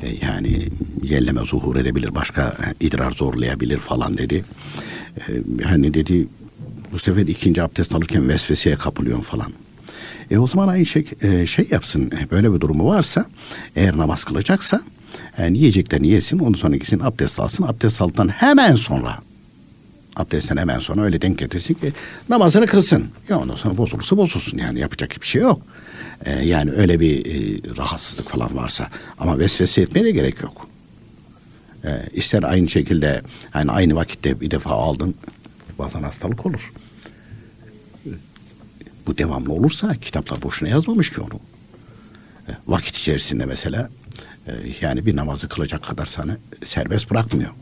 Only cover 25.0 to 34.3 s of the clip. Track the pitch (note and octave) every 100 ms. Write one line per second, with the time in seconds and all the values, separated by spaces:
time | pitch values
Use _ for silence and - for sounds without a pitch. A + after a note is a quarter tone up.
25 | - - - A#2+ B3+ G3+ - - - -
26 | - - - C#2 D2 E2+ D2 D2 G2 F2
27 | D#2+ C#2+ - D2+ G2+ G#2 - A#1 C#2+ E2+
28 | - - - C2+ A#1 B1+ A#1 - - -
29 | - - E2 C#2+ E2+ - F2+ - F2+ -
30 | A3+ F3+ C2+ - - - - - - -
31 | - - - - - - - - - C#2+
32 | - - - G#2+ E2+ F2+ E2+ - D2 E2+
33 | D2+ C#2 - - - D2+ D2 A1 F2+ D#2
34 | D#2+ - C#2+